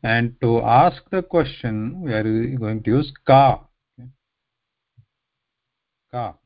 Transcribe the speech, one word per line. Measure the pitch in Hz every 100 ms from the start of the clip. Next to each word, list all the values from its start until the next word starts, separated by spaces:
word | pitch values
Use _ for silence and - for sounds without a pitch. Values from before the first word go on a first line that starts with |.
And | 117 117 120 123
to | 123 117
ask | 117 120 175 - _
the | 190
question, | 180 170 139 - 123 107 110 180
we | 170
are | 110 110 110 120 131
going | 110 110
to | 107
use | 127 151 - -
ka. | 135 135 107 - _ _ _
Okay. | 123 _ _ _ _ _ _ _ _ _ _ _ _ _ _ _ _ _ _ _ _
Ka. | 123 113 78